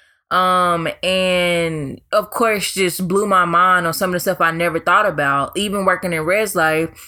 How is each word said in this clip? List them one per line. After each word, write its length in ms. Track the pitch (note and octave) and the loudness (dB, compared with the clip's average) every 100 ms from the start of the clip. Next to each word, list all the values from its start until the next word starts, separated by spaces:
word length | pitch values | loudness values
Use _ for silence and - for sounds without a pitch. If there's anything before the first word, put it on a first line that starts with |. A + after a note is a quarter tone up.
| _ _ _ | _ _ _
Um, 560 | F3 F#3 F3+ F3 E3+ D#3+ - | 0 2 2 2 0 -4 -6
and 960 | F3+ F#3 F#3 F3+ F3 E3+ E3 D#3+ C#3 - _ | -4 -2 0 0 0 0 -2 -4 -8 -10 _
of 200 | G#3+ G3 | -2 -2
course, 420 | - A3+ G#3+ E3 | -2 0 0 -4
just 340 | F#3 F#3 E3 F#3 | -2 -2 -2 -2
blew 200 | G3 G3+ | 0 2
my 180 | F#3 F3 | 2 2
mind 400 | E3+ F#3 F3+ E3+ | 2 4 2 0
on 80 | |
some 160 | D#3+ F#3+ | -2 -2
of 40 | |
the 60 | F3+ | -2
stuff 220 | F#3+ F3+ | -2 0
I 80 | E3 | 0
never 300 | E3 E3+ D#3+ | 2 -2 0
thought 260 | F3+ F#3+ G#3 | 2 2 2
about. 500 | D3+ C#3+ C#3 C#3 - | 0 0 0 -2 -4
Even 300 | G#3 G3+ G3 | -4 -2 0
working 280 | F3+ F#3 | 0 -2
in 120 | E3 D#3 | -4 0
Res 300 | G3+ A3 F#3 | 0 0 0
Life, 340 | D#3+ D#3 D#3+ - | 0 0 -2 -8